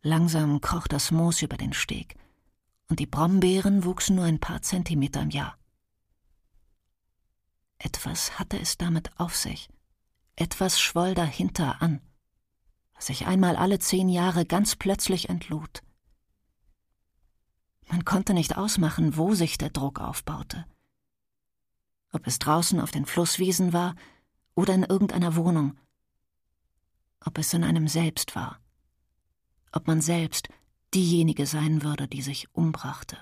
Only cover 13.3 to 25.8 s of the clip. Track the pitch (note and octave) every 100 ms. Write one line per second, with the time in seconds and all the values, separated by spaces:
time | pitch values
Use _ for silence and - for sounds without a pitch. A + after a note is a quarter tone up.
13.3 | F#3 F3+ - F3+ G3 - F#3 F#3 F3+ F3+
14.3 | E3+ E3 F#3 G#3 - F#3+ G3 - F#3 -
15.3 | F3 - D#3 D#3 - - _ _ _ _
16.3 | _ _ _ _ _ _ _ _ _ _
17.3 | _ _ _ _ _ _ F3 - F#3 G3
18.3 | F#3 D#3+ - G#3 - D#3+ - D#3+ D3 E3+
19.3 | G#3 E3 - C#3+ - C#3 C#3 - - -
20.3 | D#3 - - - _ _ _ _ _ _
21.3 | _ _ _ _ _ _ _ _ E3 -
22.3 | - - D#3 F3 F3 - D3 C#3+ - E3+
23.3 | - F#3 F3+ F#3 F3 F3 F3 - _ _
24.3 | _ _ - F#3 F#3+ F#3 F#3+ G3+ - F3
25.3 | E3 E3+ E3 C#3+ C#3+